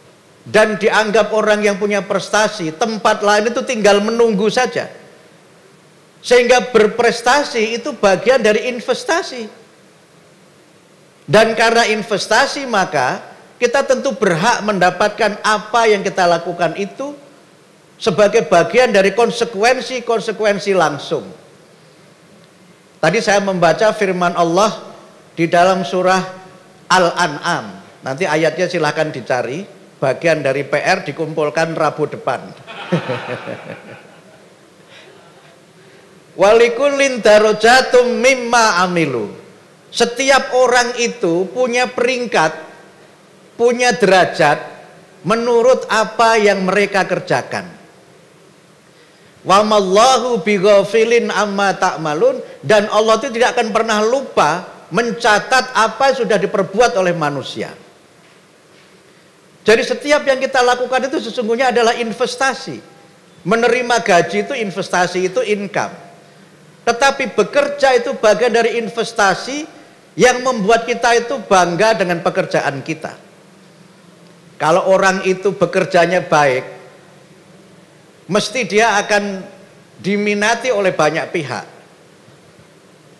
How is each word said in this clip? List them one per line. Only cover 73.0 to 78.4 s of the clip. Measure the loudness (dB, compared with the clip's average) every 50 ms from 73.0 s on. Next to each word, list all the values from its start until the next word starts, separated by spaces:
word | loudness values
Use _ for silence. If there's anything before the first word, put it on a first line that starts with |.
| -10 -12 -14 -16 -20 -20 -20 -20 -20 -20 -20 -20 -20 -20 -20 -20 -20 -20 _ -20 -20 -20 -20 -20 -20 -20 -20 -20 -20 -20 -8 -2
Kalau | 0 2 2 2 4 4
orang | 4 4 4 2 0 0 0
itu | -2 -2 0 -2 -4 -2
bekerjanya | 0 -2 0 0 0 0 2 2 2 2 2 0 -2
baik, | -2 0 2 2 2 2 0 -2 -4 -8 -14 -20 -20 -20 -20 -20 -20 -20 -20 -20 -20 -20 -20 -20 -20 -20 -20 -20 -20 -20 -20 -20 -20 _ _ _ _ _ _ _ _ -4
mesti | -2 -2